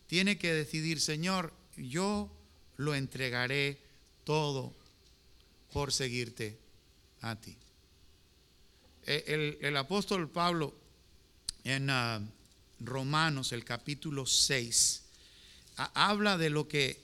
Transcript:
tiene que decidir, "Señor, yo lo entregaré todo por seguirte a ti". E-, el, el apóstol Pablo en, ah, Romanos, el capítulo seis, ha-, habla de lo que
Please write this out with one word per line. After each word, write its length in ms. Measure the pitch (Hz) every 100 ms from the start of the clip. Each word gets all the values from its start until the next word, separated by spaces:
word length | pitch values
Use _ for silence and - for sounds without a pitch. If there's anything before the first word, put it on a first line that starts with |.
| -
tiene 300 | 170 196 202
que 160 | 175
decidir, 460 | 156 147 160 160 151
"Señor, 540 | 160 156 180 190 160 - - -
yo 540 | 131 156 196 208 202 - - - - -
lo 180 | 147 139
entregaré 840 | 131 127 131 123 123 143 139 139 - - - _
todo 500 | - 156 147 135 127 - - - - - - - - - -
por 220 | 143 139
seguirte 640 | 123 131 123 117 - 107 107 - - - _ - -
a 140 | 117 110
ti". 200 | 92 - - _ _ - - - - _ _ - - _ - - -
E-, 180 | 147 -
el, 300 | 151 151 147
el 160 | 143 143
apóstol 520 | 135 202 - 196 151
Pablo 440 | 170 175 170 143 - - - - - - - - -
en, 280 | 123 135 139
ah, 300 | 131 117 113 107 - - - - -
Romanos, 720 | 117 135 135 151 165 139 123
el 120 | 120
capítulo 600 | 110 117 - 143 160 139 127
seis, 800 | - - 135 117 - - - - - - - - - - -
ha-, 320 | 135 139 185
habla 300 | 208 208 180
de 100 | 156
lo 180 | 151 151
que 320 | 147 135 -